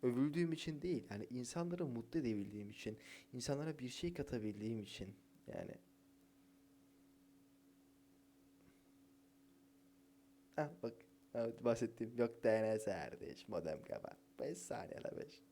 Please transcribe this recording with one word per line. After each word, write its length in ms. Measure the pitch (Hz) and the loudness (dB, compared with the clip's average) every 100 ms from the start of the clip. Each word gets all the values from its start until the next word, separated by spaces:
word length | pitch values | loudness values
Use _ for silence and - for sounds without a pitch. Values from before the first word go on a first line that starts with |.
Övüldüğüm 500 | 127 120 139 151 170 | 4 6 4 4 2
için 300 | 160 - 147 | 2 -2 -4
değil. 220 | 180 151 - | 0 -2 -2
Yani 160 | 202 - | -6 -6
insanları 560 | 123 120 - 170 175 160 | -6 -4 -2 -2 0 0
mutlu 340 | 117 117 170 | -2 0 2
edebildiğim 500 | 127 107 98 104 104 | 2 2 0 -4 -8
için. 280 | 104 - 107 - - - | -6 -6 -6 -10 -18 -10
İnsanlara 460 | 127 120 139 156 147 | -6 0 0 0 -4
bir 100 | 127 | -6
şey 260 | 120 175 | -2 -4
katabildiğim 640 | 170 135 123 107 101 107 113 | -2 -2 0 0 -2 -2 -2
için. 360 | 98 - 98 - - - - | -4 -8 -10 -10 -20 -20 -10
Yani. 280 | - 50 - - - - - - - - - - - - - - - - - - - - - - - - - - - - - - - - - - - - - - - - - - - - - - - - - | -6 -6 -8 -14 -20 -20 -20 -20 -20 -20 -20 -20 -20 -20 -20 -20 -20 -20 -20 -20 -20 -20 -20 -20 -20 -20 -20 -20 -20 -20 -20 -20 -20 -20 -20 -20 -20 -20 -20 -20 -20 -20 -20 -20 -20 -20 -20 -20 -20 -8 0
Hah 140 | 147 - | 0 0
bak. 100 | 120 - - - - | -6 -6 -18 -20 -6
Evet, 300 | 120 117 117 | 0 0 4
bahsettiğim 540 | 120 117 117 - 113 120 | 4 6 4 0 -4 4
yok 260 | 117 117 | 2 6
D 180 | 120 110 | 6 8
N 160 | 110 110 | 6 4
S 140 | 104 | 2
hariç 560 | 95 - - - - - | 0 -2 -6 -8 -10 -2
modem 360 | 85 73 76 | -2 0 -4
kapat. 320 | - - - - - - | -4 -6 -6 -12 -20 -6
Beş 200 | 123 170 | -4 -4
saniye 440 | - 127 - - | -4 -6 -4 -6
la 140 | - - | -6 -6
beş. 260 | - - - | -8 -12 -20